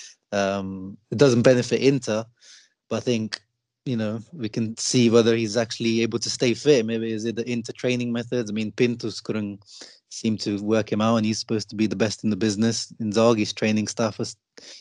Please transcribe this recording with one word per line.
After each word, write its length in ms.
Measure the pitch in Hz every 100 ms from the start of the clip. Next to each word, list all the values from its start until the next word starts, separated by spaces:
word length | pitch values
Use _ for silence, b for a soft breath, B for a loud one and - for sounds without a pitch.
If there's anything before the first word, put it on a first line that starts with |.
| B B _
Um, 680 | 101 98 98 95 95 95 - -
it 60 | 113
doesn't 260 | 143 120
benefit 380 | 131 123 113 117
Inter, 440 | 127 139 117 107 113 _ b b b b -
but 60 | 110
I 40 |
think, 400 | 127 117 110 - _ _ _ _ 143
you 100 | 117
know, 260 | 107 110 -
we 160 | 170 107
can 260 | - 110 113
see 340 | - 131 117
whether 240 | 117 113 117
he's 200 | 110 117
actually 460 | 113 - 117 113
able 160 | 113 117
to 120 | 107
stay 240 | - 131 113
fit. 300 | 143 139 110
Maybe 260 | 113 113
is 140 | 110 113
it 100 | 107
the 120 | 117
Inter 260 | 120 117
training 380 | - 127 123 120
methods? 380 | 117 117 123 107
I 40 |
mean, 180 | 107 107
Pintus 500 | - 120 117 110 -
couldn't 420 | - 107 101 101 _ B B B B
seem 280 | - 113 104
to 240 | 107 101
work 300 | 104 110 107
him 100 | 104
out, 160 | 113 113
and 80 | 107
he's 140 | 107
supposed 300 | - 110 -
to 60 | 104
be 120 | 110
the 80 | 95
best 280 | 110 -
in 60 | 110
the 60 | 95
business. 560 | 110 98 113 110 - -
Inzaghi's 520 | 110 107 113 110 101
training 340 | - 110 107 101
staff 300 | - 110 -
has, 180 | 113 - _ - B B